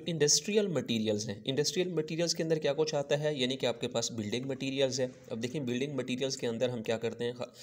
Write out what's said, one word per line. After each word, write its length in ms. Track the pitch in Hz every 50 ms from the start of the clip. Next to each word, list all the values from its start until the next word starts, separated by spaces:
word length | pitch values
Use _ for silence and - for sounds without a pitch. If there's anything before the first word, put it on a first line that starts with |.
| - 175
इंडस्ट्रियल 580 | 165 151 147 147 - - - - 202 220 202
मटेरियल्स 600 | 196 160 135 120 - 120 113 107 110 107 104 107
हैं, 160 | - 101 107 -
इंडस्ट्रियल 500 | 135 135 139 147 - - 185 180 180 170
मटेरियल्स 400 | 156 156 156 165 156 170 165 165
के 100 | - 165
अंदर 160 | 160 160 156
क्या 140 | 156 143 139
कुछ 220 | 151 156 156 156
आता 200 | 143 143 - 147
है, 240 | 143 151 151 151 131
यानी 160 | 127 123 135
कि 100 | 131 139
आपके 220 | 123 117 - -
पास 240 | 120 - 117 117 -
बिल्डिंग 340 | 123 110 104 104 104 127 135
मटेरियल्स 540 | 135 135 127 135 135 135 139 135 131 123 131
है। 120 | 127 127 - - - -
अब 60 | 113
देखिए 240 | 110 117 123 - 160
बिल्डिंग 340 | 139 120 123 123 139 147 143
मटेरियल्स 400 | 127 123 123 127 123 135 135 131
के 120 | - -
अंदर 220 | 120 113 117 127 123
हम 120 | 123 117
क्या 160 | 110 117 113
करते 280 | 110 117 113 110 - 120
हैं, 100 | 120 123
ख-, 180 | 123 - - - -